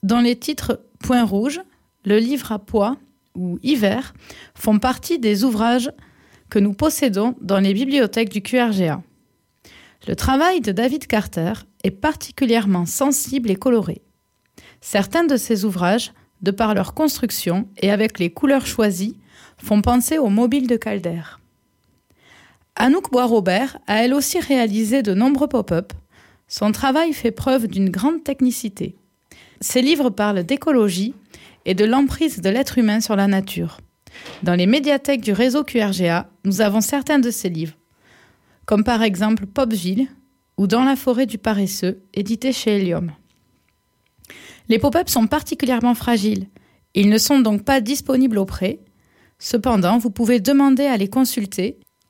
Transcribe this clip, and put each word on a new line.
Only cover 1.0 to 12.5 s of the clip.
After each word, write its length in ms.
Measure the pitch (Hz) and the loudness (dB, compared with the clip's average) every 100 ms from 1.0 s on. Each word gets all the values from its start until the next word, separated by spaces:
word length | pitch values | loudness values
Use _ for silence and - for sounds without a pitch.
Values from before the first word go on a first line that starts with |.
| - 247 | 0 2
Rouge, 380 | 226 196 240 311 381 _ _ _ | 2 0 -2 -6 -14 _ _ _
Le 140 | - 208 | 0 2
Livre 340 | 226 277 - | 2 -4 -4
à 80 | 214 | -8
Poids 380 | - 220 202 277 _ _ _ | -2 0 0 -2 _ _ _
ou 260 | - 180 175 | -8 -6 -6
Hiver 500 | - 285 208 214 269 - - - - - | -2 0 0 -2 -8 -16 -20 -20 -20 -6
font 220 | - 214 | 0 2
partie 420 | 254 254 - 339 | 2 -4 -4 -2
des 260 | 226 208 262 | 0 0 0
ouvrages 440 | 214 226 247 247 - - _ _ _ _ | 0 0 0 -2 -10 -20 _ _ _ _
que 100 | 214 | 0
nous 140 | 202 | 0
possédons 640 | 196 311 302 269 196 226 254 | 2 -2 0 -2 0 -2 -4
dans 220 | 180 196 | -2 0
les 120 | 196 | 2
bibliothèques 540 | 196 269 277 214 208 220 | 0 0 0 0 0 -2
du 140 | 208 | -4
Q 180 | 196 254 | -2 0
R 140 | 240 | 2
G 160 | 202 175 | 0 0
A. 120 | 147 - _ _ _ _ _ - - - _ - | -2 -8 _ _ _ _ _ -20 -20 -20 _ -8
Le 120 | 165 | -4
travail 420 | - 262 339 370 | 0 2 2 0
de 140 | 214 | -2
David 340 | 190 247 285 - | -2 -2 -2 -2
Carter 460 | 214 - - 165 220 - _ 190 | -4 -2 -4 -4 -4 -12 _ -6
est 60 | |
particulièrement 960 | 190 302 302 - - 254 | -2 -4 -4 -12 -4 0